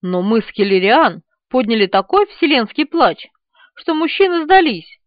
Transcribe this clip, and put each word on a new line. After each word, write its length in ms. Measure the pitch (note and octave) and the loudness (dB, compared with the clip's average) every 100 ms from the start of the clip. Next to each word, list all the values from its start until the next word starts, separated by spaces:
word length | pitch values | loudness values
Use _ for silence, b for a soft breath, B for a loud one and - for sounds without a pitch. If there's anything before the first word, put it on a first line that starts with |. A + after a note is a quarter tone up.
Но 220 | F3+ F3+ | -4 -4
мы 180 | F#3+ A3+ | 0 -2
с 100 | - | -2
Келлериан 680 | - G3+ G3 F#3+ B3+ D4+ E3 _ _ _ | -4 0 2 4 2 2 -2 _ _ _
подняли 360 | B3+ G#3+ A3+ F#3+ | -4 0 0 0
такой 400 | G3 F#3+ F#4+ G4+ | -2 0 0 -2
вселенский 600 | - D#4+ C#4+ G#3+ - D4+ | -2 0 0 -2 -4 -6
плач, 420 | E4 A#3+ E3 - _ _ b b | 0 0 0 -14 _ _ b b
что 180 | - - | -14 -6
мужчины 500 | D#4 E4 - G4 F4 | -4 -4 0 0 0
сдались 540 | D#4 F#4+ E4 F#3+ - _ | 2 2 2 -4 -12 _